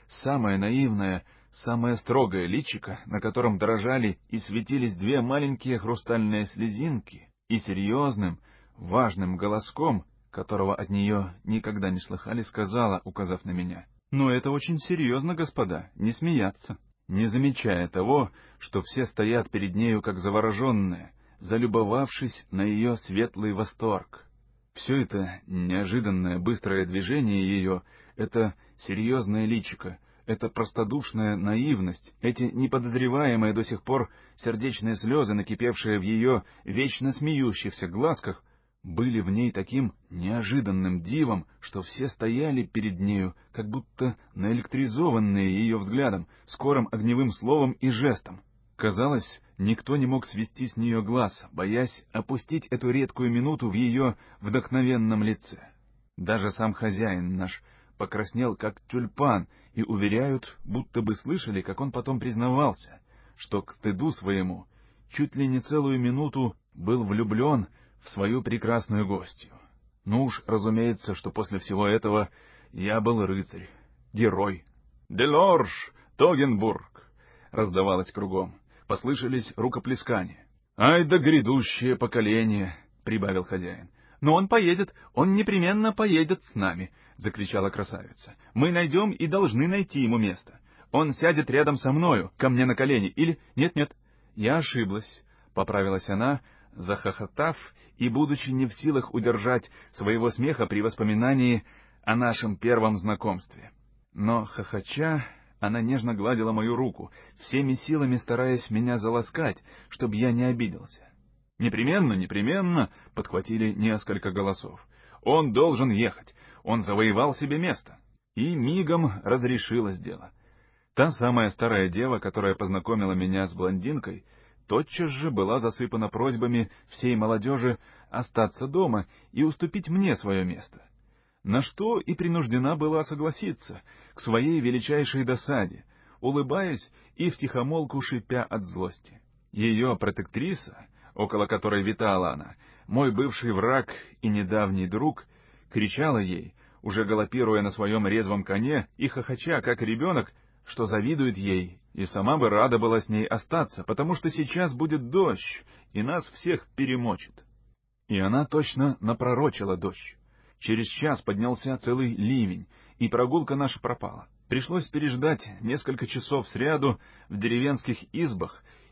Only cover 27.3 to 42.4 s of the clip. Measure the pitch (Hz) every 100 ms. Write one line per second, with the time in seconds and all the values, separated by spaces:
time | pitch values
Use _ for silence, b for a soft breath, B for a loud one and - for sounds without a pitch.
27.3 | 101 95 98 92 92 b b b - 143
28.3 | 117 107 - b - - 98 113 131 101
29.3 | 107 110 113 - - 92 90 b b -
30.3 | 110 113 - 110 - 107 143 - 110 107
31.3 | 104 101 110 143 117 92 87 - _ 120
32.3 | 123 123 120 131 135 120 120 127 135 143
33.3 | 113 107 107 110 107 - 131 117 b b
34.3 | - 117 110 131 98 110 107 110 147 110
35.3 | 104 98 104 120 107 110 104 92 110 123
36.3 | 123 B B - 110 135 - 135 135 147
37.3 | 147 127 98 101 - 92 95 156 147 -
38.3 | 87 _ _ _ _ - 85 123 113 92
39.3 | 101 120 98 92 131 120 - _ 87 90
40.3 | 117 101 139 104 92 92 90 85 143 139
41.3 | 98 - b - 101 90 - 131 - 113
42.3 | 120